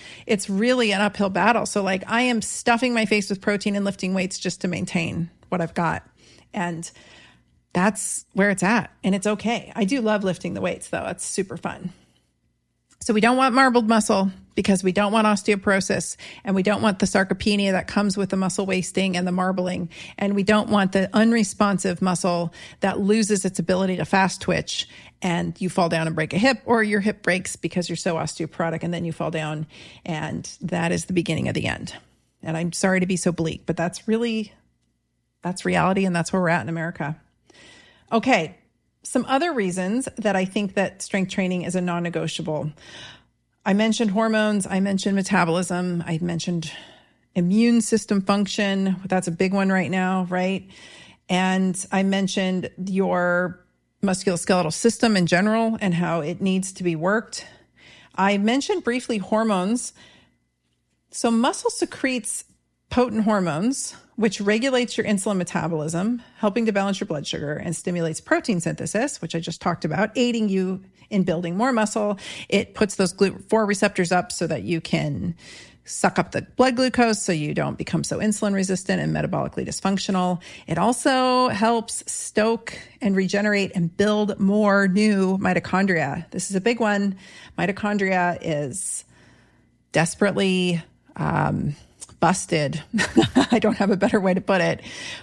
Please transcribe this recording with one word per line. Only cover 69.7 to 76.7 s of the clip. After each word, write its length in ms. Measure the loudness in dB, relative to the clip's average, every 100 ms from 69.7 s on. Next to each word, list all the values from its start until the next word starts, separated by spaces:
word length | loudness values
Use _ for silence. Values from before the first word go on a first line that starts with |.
| -2
about, 260 | -2 0 0 0
aiding 320 | 0 0 0
you 340 | 0 0 -4 -10 _ -4
in 120 | 0
building 340 | 2 0 -2 0
more 140 | 0
muscle. 480 | 2 0 0 -2 -4 -8 -14 -2
It 260 | -2 0
puts 220 | -2 0 0
those 160 | 0
glut 360 | 2 0 0 0
four 180 | 0 2
receptors 440 | 2 0 2 0
up 220 | 0 0
so 140 | -4 -4
that 160 | -2
you 180 | -2 -4
can 560 | -2 -2 -2 -4 -6 -6 -12 -20 -20 -20
suck 340 | -14 -2 0 0
up 140 | -2
the 100 | -4 -4 2
blood 200 | 2